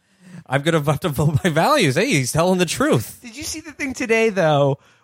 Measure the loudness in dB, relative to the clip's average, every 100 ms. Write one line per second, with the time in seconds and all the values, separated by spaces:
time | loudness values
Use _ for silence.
0 | _ _ -20 -20 -4 -2 0 0 0 -2
1 | -2 0 0 2 0 2 2 4 2 2
2 | 0 0 0 0 2 2 0 0 0 0
3 | -2 -12 -20 -16 -12 -12 -12 -10 -8 -6
4 | -2 0 0 2 2 2 2 -2 _ _